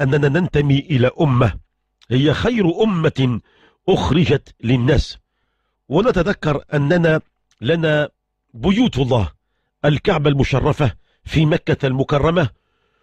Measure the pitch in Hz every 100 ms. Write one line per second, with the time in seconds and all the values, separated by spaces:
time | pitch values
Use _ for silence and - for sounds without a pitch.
0 | 135 147 147 160 185 147 143 139 - 131
1 | 123 - 156 123 117 - - _ _ _
2 | - 123 147 - 220 240 170 185 220 175
3 | 156 - 131 110 - _ _ _ - 185
4 | 87 185 - 143 - - 117 127 123 135
5 | - - _ _ _ _ _ _ - 151
6 | 240 180 170 - 156 139 - 147 143 175
7 | 165 156 - _ _ - 113 170 160 151
8 | 147 _ _ _ _ 113 156 202 247 -
9 | 131 123 87 - _ _ _ _ 147 143
10 | - 156 147 139 123 131 139 - 131 -
11 | _ _ - 143 156 165 - 139 135 131
12 | 131 143 151 175 131 - _ _ _ _